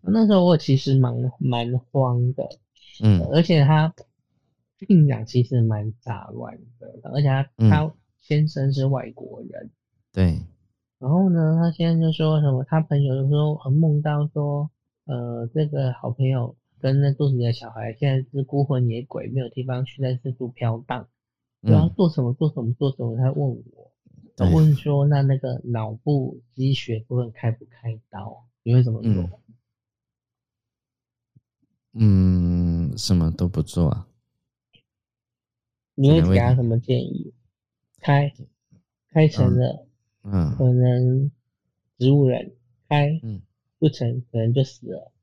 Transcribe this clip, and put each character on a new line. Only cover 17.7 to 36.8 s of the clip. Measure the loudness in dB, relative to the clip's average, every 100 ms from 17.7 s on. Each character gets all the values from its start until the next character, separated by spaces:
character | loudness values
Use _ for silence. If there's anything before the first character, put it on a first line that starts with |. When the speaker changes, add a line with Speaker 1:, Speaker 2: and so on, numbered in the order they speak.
Speaker 1:
孩 | -12 -12
现 | -4 -2
在 | -2 -4
是 | -8
孤 | -4 -2
魂 | -2 0 -2
野 | -4
鬼， | -10 -12 -8
没 | -8
有 | -8
地 | -10
方 | -8 -6
去， | -8 -6
在 | -6 -6
四 | -8
处 | -10 -12
飘 | -6 -6 -6 -8
荡。 | -10 -10 _ _ _ _ _
Speaker 2:
嗯。 | 2
Speaker 1:
然 | 2
后 | 2
做 | 0 0
什 | 0
么， | -4
做 | -2 -2
什 | -2
么， | -6
做 | -2 -4
什 | -4
么， | -6 -2
他 | -2
问 | 0 -4
我。 | -6 -16 _ -20 _ _ _ -20 -2
Speaker 2:
对。 | 2
Speaker 1:
他 | 4
问 | 4
说 | 2 0 0 2
，“那， | 2
那 | 2 0
个 | -4 -8
脑 | -6 -6 -6
部 | -6 -2 -2 -2 -10 _
积 | -4 -2
血 | -2 -4 -8 -4
部 | -4
分 | -4
开 | -4 -4
不 | -4 -12
开 | _ -12 -12 _
刀？” | -16 -16 -18 _ _
你 | 2
会 | 2
怎 | 2
么 | -2
做？ | -2 -2 -2 -10 _ _ _ _ _ _ _ _ _ _ _ _ _ _ _ _ _ _ _ _ _ _ _ _ _
Speaker 2:
嗯。 | 2 4 6 4 4 2 0 0 0 -2
嗯， | -4
什 | 0
么 | 2 2
都 | 0 -2
不 | -2
做 | -4 0 0
啊。 | -2 -10 _ _ _ _ _ _ _ _ _ _ _ _ _ _ _ _ _ _
Speaker 1:
你 | 2 4
会 | 6 4
给 | 2
他 | 4
什 | 2
么 | 2 -2